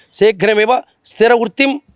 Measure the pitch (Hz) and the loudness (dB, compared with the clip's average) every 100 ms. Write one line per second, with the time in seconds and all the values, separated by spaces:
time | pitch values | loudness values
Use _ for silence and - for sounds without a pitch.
0 | _ - 208 196 196 214 214 202 - _ | _ -2 0 0 -2 0 0 -2 -6 _
1 | - - 226 240 233 - 277 285 - | -20 -2 0 2 -2 -2 -4 -4 -12